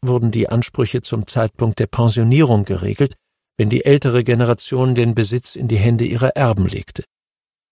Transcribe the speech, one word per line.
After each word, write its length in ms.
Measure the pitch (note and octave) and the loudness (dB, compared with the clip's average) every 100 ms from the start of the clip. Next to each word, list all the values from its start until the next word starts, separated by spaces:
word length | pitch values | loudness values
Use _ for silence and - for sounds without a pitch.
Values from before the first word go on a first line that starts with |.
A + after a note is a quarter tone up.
wurden 320 | B2+ B2 A#2 | -2 0 0
die 160 | A2+ G#2+ | 0 0
Ansprüche 540 | A2+ - - A#2+ A#2+ | 0 -2 -2 -2 -2
zum 240 | - A#2 G#2+ | -4 -6 -4
Zeitpunkt 520 | B2+ A2 - A#2 - | -2 -2 -2 -2 0
der 80 | G#2+ | -2
Pensionierung 760 | - A#2 A#2 A2+ C3+ D3+ A2 | 0 0 2 2 4 4 2
geregelt, 500 | G2 F#2 G2+ G2+ C#3 - _ _ _ - | 0 -4 -4 -2 -2 -4 _ _ _ -2
wenn 140 | G#2 | 0
die 140 | B2 | 0
ältere 400 | - C#3 C3+ B2 | 2 2 4 0
Generation 720 | A#2 A#2 A#2+ A#2 - B2+ C3 | 2 2 2 0 -2 -2 0
den 200 | A#2+ A#2 | 2 0
Besitz 400 | A2+ G#2 B2 - - | 0 -2 -4 -6 -8
in 120 | A#2+ | -2
die 80 | A2 | 0
Hände 280 | G#2+ A#2 | 2 2
ihrer 320 | A#2 A#2 C3 C#3 | 0 0 -2 0
Erben 300 | C3 G2+ F#2 | 0 2 -2
legte. 380 | F2 - - - _ _ _ _ _ _ | -4 -10 -14 -16 _ _ _ _ _ _